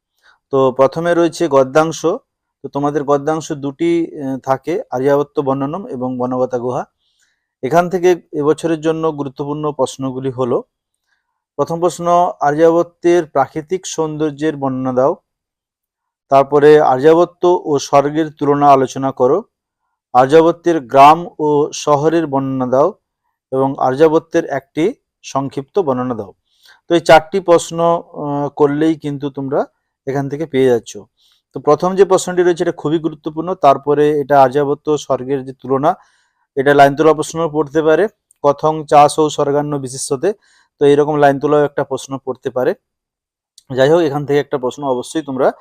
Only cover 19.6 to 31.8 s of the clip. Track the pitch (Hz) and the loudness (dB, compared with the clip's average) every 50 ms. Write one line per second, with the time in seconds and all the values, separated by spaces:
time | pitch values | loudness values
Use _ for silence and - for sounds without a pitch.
19.6 | _ _ _ _ _ _ _ _ _ _ - 123 131 135 143 165 160 165 165 165 | _ _ _ _ _ _ _ _ _ _ 2 2 2 6 6 6 6 6 2 0
20.6 | _ 170 170 160 131 113 127 135 139 147 156 170 175 165 - _ 156 151 147 143 | _ -2 -2 -2 -4 0 4 6 8 8 8 6 2 -8 -10 _ -2 0 0 0
21.6 | 147 - - - - 151 147 139 143 160 160 170 165 147 135 135 135 135 135 131 | 0 -2 -4 -8 -2 0 0 2 2 0 0 0 -2 -2 -4 -4 -4 -4 -4 -4
22.6 | 127 127 120 131 147 180 220 - _ _ _ _ _ _ _ _ _ _ 131 131 | -2 0 2 2 2 2 0 -6 _ _ _ _ _ _ _ _ _ _ -4 -2
23.6 | 135 139 139 147 131 131 131 135 160 160 151 160 160 _ - 170 160 - 139 135 | -2 -2 -2 -2 -2 -2 2 2 2 2 2 0 -2 _ -4 -4 -4 -4 -8 -10
24.6 | - _ _ 151 160 208 277 - _ _ _ _ _ - - 135 139 135 - - | -10 _ _ -4 -4 -4 -4 -6 _ _ _ _ _ -8 -8 -6 -6 -6 -8 -10
25.6 | 135 - _ 208 190 139 131 127 127 127 123 107 101 95 - _ _ _ _ _ | -12 -6 _ -4 -2 -2 -2 -4 -4 -6 -6 -8 -10 -14 -16 _ _ _ _ _
26.6 | _ _ _ _ _ _ 170 170 165 - 165 156 156 - - 196 185 175 170 165 | _ _ _ _ _ _ -2 -2 4 6 6 6 4 2 -6 -6 0 2 2 2
27.6 | - - 165 165 170 170 170 170 - - - 160 151 147 143 143 143 143 - - | 2 -2 -4 -2 0 0 0 0 -4 -10 -14 -12 -8 -6 -6 -4 -6 -6 -2 0
28.6 | 147 143 143 147 156 160 160 147 - 147 143 135 139 143 131 - 139 135 139 170 | 0 0 0 0 0 -2 -2 -2 -6 -10 -8 -8 -8 -10 -8 -8 -8 -6 -4 -4
29.6 | 247 - _ _ _ _ _ _ _ 135 131 143 139 139 139 143 165 151 - 131 | -4 -6 _ _ _ _ _ _ _ -8 -6 -6 -6 -6 -6 -8 -8 -4 -2 2
30.6 | 131 131 123 113 - - - 104 95 _ _ _ _ _ _ _ _ _ _ 143 | 2 2 2 0 -2 -8 -16 -20 -20 _ _ _ _ _ _ _ _ _ _ -6
31.6 | 135 147 151 151 | 0 2 2 2